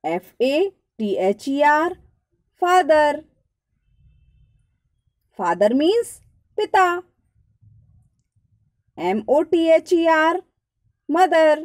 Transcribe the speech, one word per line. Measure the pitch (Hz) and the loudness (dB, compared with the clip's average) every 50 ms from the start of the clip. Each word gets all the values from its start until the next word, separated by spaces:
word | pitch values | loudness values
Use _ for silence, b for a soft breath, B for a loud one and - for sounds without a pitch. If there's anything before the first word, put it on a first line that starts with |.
| - | -6
एफ़ | 151 165 185 - - _ _ 233 | -6 -8 -8 -8 -14 _ _ -4
ए | 262 277 311 381 392 _ _ _ _ _ - | -2 0 -2 -2 -4 _ _ _ _ _ -8
टी | 220 202 190 - 185 190 | -6 -6 -4 -2 -2 -2
एच | 202 208 - 277 | -4 -4 -6 -8
ई | 269 285 294 294 | -2 0 2 2
आर, | 294 302 320 349 359 - _ _ _ _ _ _ _ _ _ _ _ _ | 2 2 0 -4 -6 -10 _ _ _ _ _ _ _ _ _ _ _ _
father। | 359 349 359 370 294 277 311 302 302 294 285 302 311 _ _ _ _ _ _ _ _ _ _ _ _ _ _ _ _ _ _ _ _ _ _ _ _ _ _ _ _ _ _ _ _ _ _ _ _ _ _ _ _ _ _ - | -2 2 2 2 2 4 2 2 2 2 0 -4 -10 _ _ _ _ _ _ _ _ _ _ _ _ _ _ _ _ _ _ _ _ _ _ _ _ _ _ _ _ _ _ _ _ _ _ _ _ _ _ _ _ _ _ -8
Father | 190 175 180 175 202 214 247 269 | -6 -4 -2 0 0 0 2 0
means | 302 339 427 480 453 - - - _ _ _ _ _ _ _ | 0 0 0 -2 -4 -6 -14 -20 _ _ _ _ _ _ _
पिता। | - 415 415 - 392 370 349 349 359 359 _ _ _ _ _ _ _ _ _ _ _ _ _ _ _ _ _ _ _ _ _ _ _ _ _ _ _ _ _ _ _ _ _ _ _ _ _ _ | -8 -6 0 2 2 2 2 0 -4 -8 _ _ _ _ _ _ _ _ _ _ _ _ _ _ _ _ _ _ _ _ _ _ _ _ _ _ _ _ _ _ _ _ _ _ _ _ _ _
एम | - - 180 196 220 214 - | -8 -6 -4 -4 -4 -2 -2
ओ | 262 302 339 - | 0 0 0 -2
टी | - 339 330 320 320 | -2 -2 2 2 2
एच | 320 320 - 359 | 2 2 0 -2
ई | 330 330 330 320 | 0 2 2 2
आर, | 311 311 320 349 381 - _ _ _ _ _ _ _ _ _ _ _ _ - | 2 2 0 -2 -4 -8 _ _ _ _ _ _ _ _ _ _ _ _ -4
mother। | 285 339 370 311 330 320 320 311 302 302 320 | 0 0 2 2 4 2 2 2 2 0 -4